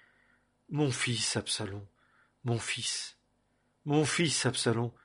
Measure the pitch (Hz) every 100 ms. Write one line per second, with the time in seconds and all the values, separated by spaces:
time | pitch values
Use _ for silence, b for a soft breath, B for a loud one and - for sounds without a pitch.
0 | b b b b b b - 147 147 123
1 | - 113 - - 104 - 107 101 101 _
2 | b b b b 120 117 - - 113 -
3 | - - _ _ _ _ _ _ 147 147
4 | 143 - 170 - 127 120 - 113 120 -